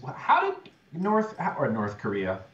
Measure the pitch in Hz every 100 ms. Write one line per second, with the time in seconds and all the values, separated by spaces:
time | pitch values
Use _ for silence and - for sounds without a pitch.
0 | - - - 339 392 - - - _ 165
1 | 202 220 214 - 170 - 120 110 104 -
2 | 107 98 92 95 -